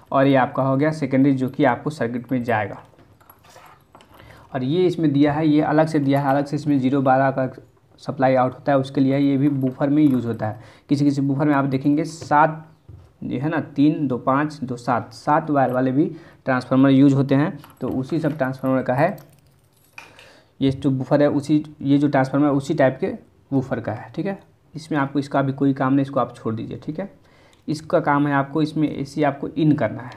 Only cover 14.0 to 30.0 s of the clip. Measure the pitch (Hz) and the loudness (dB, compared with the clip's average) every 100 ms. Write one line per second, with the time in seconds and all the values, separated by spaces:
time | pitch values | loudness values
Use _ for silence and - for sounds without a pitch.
14 | 139 120 135 135 151 - 131 120 - 117 | 0 -2 0 0 0 -4 -8 -6 -2 -2
15 | - - - 151 156 143 123 123 131 131 | -4 -8 -2 0 0 0 2 2 0 0
16 | 170 156 - - - 127 - 131 139 135 | 0 -4 -18 -10 -4 -4 0 4 6 6
17 | 143 139 139 139 160 151 - - 127 131 | 6 4 2 2 0 -4 -16 -10 -6 -4
18 | 131 165 156 - 131 131 135 131 123 127 | -4 -4 -4 -2 -4 -4 -2 -2 0 0
19 | 170 202 - _ _ _ _ _ _ - | 0 -2 -14 _ _ _ _ _ _ -20
20 | - - - - _ - 135 135 147 131 | -20 -20 -20 -20 _ -4 -2 0 -2 -2
21 | 131 147 143 143 135 151 151 - 139 143 | 0 2 2 0 0 0 -2 -6 0 2
22 | 143 135 131 139 147 139 139 151 135 131 | 2 2 0 0 2 0 -2 0 0 0
23 | 185 226 - _ - 139 131 113 - 110 | -6 -8 -14 _ -6 -4 -2 -6 -6 -10
24 | - - 160 190 - _ _ 156 - 151 | -10 -8 -6 -8 -12 _ _ -16 -6 -4
25 | 139 147 135 143 135 131 139 135 131 139 | -2 -4 -2 -2 -2 0 0 0 0 0
26 | 135 135 120 - - 110 - - - 156 | 0 -2 -4 -4 -8 -6 -8 -12 -10 -10
27 | 196 - _ _ _ _ - 151 - 170 | -12 -14 _ _ _ _ -8 -8 -2 0
28 | 147 143 147 139 139 160 151 156 147 - | 2 0 2 0 -2 -2 -2 -2 -4 -4
29 | 139 165 147 143 - - 156 139 107 117 | -8 -2 -2 -2 -6 0 2 2 0 -4